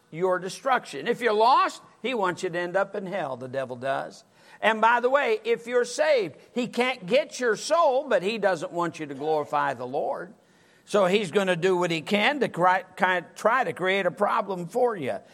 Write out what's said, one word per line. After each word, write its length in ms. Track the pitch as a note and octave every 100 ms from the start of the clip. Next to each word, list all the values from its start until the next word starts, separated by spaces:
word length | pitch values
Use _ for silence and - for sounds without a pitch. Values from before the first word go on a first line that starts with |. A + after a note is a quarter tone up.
| _
your 300 | D#3+ F#3 F#3
destruction. 640 | F#3 - C4+ A#3+ - C#3 F3+
If 140 | A3
you're 120 | A#3
lost, 480 | G#3 A3+ D#4+ F#4 - - _
he 120 | A#3
wants 280 | A#3+ F#3 E3+
you 80 | F#3
to 80 | E3+
end 180 | F3 F#3
up 200 | G3 G#3
in 100 | F#3+
hell, 300 | F#3+ D3 B2
the 100 | B2+
devil 300 | C3 B2+ B2
does. 480 | C3+ C#3 D#3+ - - _ - -
And 200 | G3+ A3
by 180 | A3 A#3+
the 100 | B3
way, 300 | C#4 B3+ G#3+
if 240 | A#3 A3+ A#3
you're 160 | B3
saved, 520 | A#3+ - D#4 C#4 F3 - -
he 140 | A#3+ A#3+
can't 400 | - B3+ B3 F3+
get 320 | B3+ D#4 -
your 160 | B3
soul, 540 | G3 - D#4+ D#4+ B3+ D4
but 160 | G3+
he 140 | F#3 A3+
doesn't 340 | G3 E3+ F3
want 260 | E3+ E3+ -
you 80 | D3+
to 80 |
glorify 600 | C#3 D3+ D#3 D3 D3 C#3+
the 120 | A#2+ B2+
Lord. 480 | C#3 A#3+ C4+ F3+ - _ _ _ _
So 200 | - G3+
he's 260 | F3+ G#3 F#3+
gonna 240 | G3 F#3+
do 220 | F3 F#3 F3+
what 140 | F3
he 80 | E3
can 400 | - G#3 A3 D4
to 80 | G#3
cry, 340 | - F3+ F#3 - -
ki-, 300 | F#3 F3+ E3+ -
try 260 | G#3 B3+
to 120 | F#3
create 320 | - F#3 G3 F3+
a 40 |
problem 560 | - G3+ A#3 G3 F#3 E3+
for 300 | A#3 B3 G#3
you. 220 | B2+ G2 -